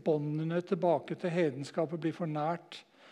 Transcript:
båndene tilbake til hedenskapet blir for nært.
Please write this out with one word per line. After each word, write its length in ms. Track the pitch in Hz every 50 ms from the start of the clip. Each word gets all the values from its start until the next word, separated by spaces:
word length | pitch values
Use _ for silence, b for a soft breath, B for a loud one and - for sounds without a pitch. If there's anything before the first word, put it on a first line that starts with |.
| -
båndene 560 | 175 156 151 147 151 151 156 160 160 170 175 175
tilbake 500 | - 202 170 165 175 160 135 - - 165
til 140 | - - 180
hedenskapet 720 | 160 180 170 147 127 135 139 - - 175 165 143 170 165
blir 140 | 151 160 143
for 140 | - 180 160
nært. 500 | 151 151 147 160 170 170 - - - - - b b b b b